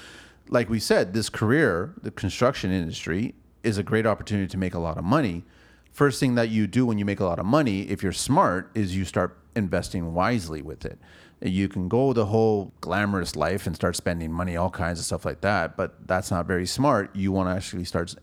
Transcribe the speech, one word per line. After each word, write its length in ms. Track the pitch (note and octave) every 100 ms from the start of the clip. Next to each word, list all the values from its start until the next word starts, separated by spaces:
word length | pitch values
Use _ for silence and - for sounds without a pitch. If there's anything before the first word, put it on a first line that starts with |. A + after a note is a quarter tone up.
| - - - - -
like 200 | B2 A2+
we 120 | A2+
said, 340 | - A3 G2
this 160 | A2 G#2
career, 640 | - A2 D3 C3+ E2+ B2 -
the 80 | G#2+
construction 640 | - G2 - B2 - F#2+
industry, 640 | F#2 E2 - - F2 A#2+ - _ _
is 160 | A2+ G2+
a 60 |
great 220 | F#2+ A2 A2
opportunity 420 | G2 - G#2 F#2
to 100 | F#2
make 160 | F#2
a 60 | F2+
lot 180 | E2 D#2+
of 60 |
money. 400 | E2+ D3+ A#2 F2 - - - - _
First 280 | - C#3+ -
thing 160 | C3+ A#2+
that 140 | A#2
you 160 | A2 G2+
do 180 | A#2+ B2
when 120 | G#2
you 60 |
make 140 | G2+ G2
a 40 |
lot 160 | F#2+ E2
of 60 | F2+
money, 360 | D3 C3 G2
if 180 | - F#2+
you're 100 | F#2
smart, 580 | E2 - D3+ D3+ F2+ -
is 220 | A2 F#2+ F#2
you 80 |
start 320 | F2+ G#2 F2+ - _ A#2
investing 580 | F#2+ F2 - F#2 E2
wisely 480 | E2+ G2+ A#2+ E2 D#2
with 220 | D2 D2
it. 140 | - - - - - _
You 260 | - F#2 G2
can 200 | G2 F2+
go 240 | A#2 C3+
the 140 | A#2 G#2
whole 460 | A2+ A2+ G#2 F#2 -
glamorous 540 | E2 F#2+ G2+ G2 E2
life 320 | D#2 D#2 G2 -
and 80 |
start 220 | D#2+ F2+ E2+
spending 340 | F2+ E2+ D#2+
money, 260 | E2+ F2+ E2+
all 140 | F2+
kinds 300 | - E2+ F2
of 40 |
stuff 200 | - E2+
like 160 | - C2+
that, 360 | G2 G2+ D#2+ -
but 300 | F2 - -
that's 240 | F#2 -
not 160 | F2+ E2
very 180 | F2+ F2+
smart. 500 | - C#3+ A2+ G2 G2
You 160 | F#2+
wanna 240 | F#2+ F#2 F#2
actually 280 | - F#2+
start 260 | F2 F2+ F2
s-, 60 | -